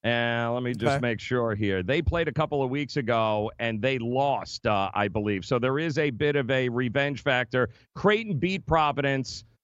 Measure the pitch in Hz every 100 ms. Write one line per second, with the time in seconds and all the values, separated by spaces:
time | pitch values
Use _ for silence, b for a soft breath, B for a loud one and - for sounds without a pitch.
0 | 113 120 117 117 117 120 123 117 117 139
1 | 123 110 - 123 117 104 104 95 90 147
2 | 156 170 165 131 151 147 135 135 143 -
3 | 117 117 110 107 107 - 117 110 123 131
4 | 117 123 139 123 95 - 117 104 98 -
5 | 104 101 104 101 85 117 127 135 165 147
6 | 151 113 147 143 120 131 127 117 127 113
7 | 143 135 - 127 123 131 120 B B -
8 | 196 214 226 160 175 190 - 160 151 135
9 | 139 135 131 - - _